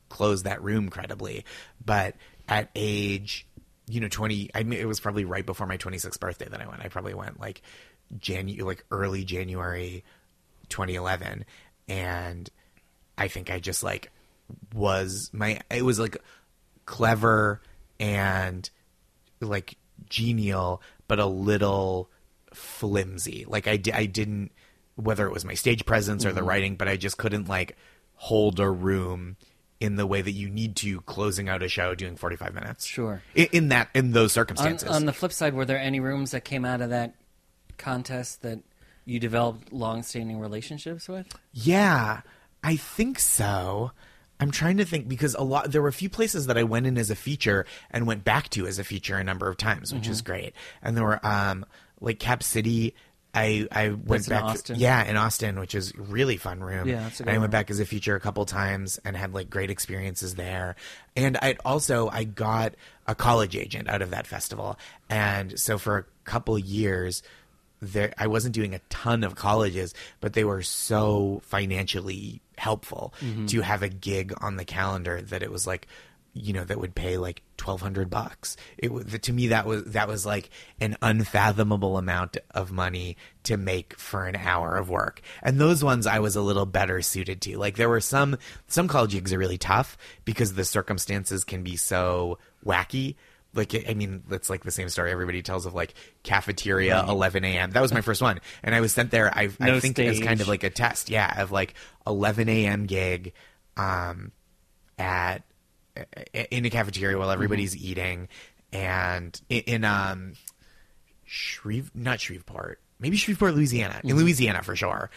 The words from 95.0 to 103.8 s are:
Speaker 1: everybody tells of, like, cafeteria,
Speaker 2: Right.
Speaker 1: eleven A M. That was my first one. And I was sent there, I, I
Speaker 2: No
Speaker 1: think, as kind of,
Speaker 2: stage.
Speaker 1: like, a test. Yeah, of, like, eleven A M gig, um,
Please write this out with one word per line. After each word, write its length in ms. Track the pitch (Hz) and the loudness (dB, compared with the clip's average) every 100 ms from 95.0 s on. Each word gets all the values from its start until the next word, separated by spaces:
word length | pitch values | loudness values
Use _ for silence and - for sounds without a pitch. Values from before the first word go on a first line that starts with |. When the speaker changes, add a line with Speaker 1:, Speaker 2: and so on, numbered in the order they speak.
| 87 | -2
Speaker 1:
everybody 320 | 90 90 90 | 0 -2 -4
tells 220 | 87 92 87 | -4 -4 -4
of, 80 | |
like, 200 | 87 85 - - _ | -4 -6 -8 -20 _
cafeteria, 800 | - 101 98 98 101 95 95 92 | 0 0 2 -4 0 2 4 4
Speaker 2:
Right. 80 | 92 | 4
Speaker 1:
eleven 360 | 101 95 95 | 2 2 2
A 140 | 95 90 | 0 0
M. 120 | 92 | 2
That 100 | 101 | 4
was 120 | 131 | 4
my 100 | 117 | 4
first 180 | 110 104 | 0 2
one. 180 | 127 92 - - | 2 0 -6 -8
And 120 | - | 2
I 60 | 117 | 4
was 120 | 113 | 4
sent 180 | 113 120 | 2 4
there, 260 | 117 107 - | 4 4 4
I, 120 | 104 101 | 0 2
I 80 | 123 | 2
Speaker 2:
No 140 | 131 | 4
Speaker 1:
think, 180 | 131 131 | 2 2
as 200 | 120 110 | 2 2
kind 120 | 113 | 2
of, 80 | 113 | 2
Speaker 2:
stage. 80 | 98 | 2
Speaker 1:
like, 140 | 101 | 2
a 60 | 98 | 0
test. 380 | - 117 - - | 0 0 0 0
Yeah, 340 | 110 98 - | 2 2 2
of, 80 | 98 | 0
like, 240 | 98 95 - - _ - | 0 -2 -4 -20 _ -4
eleven 420 | 101 104 104 113 | 0 2 2 4
A 160 | 110 104 | 4 4
M 180 | 104 104 | 2 -2
gig, 460 | 95 92 90 92 - - _ _ | 0 0 -2 -6 -16 -20 _ _
um, 520 | - | -4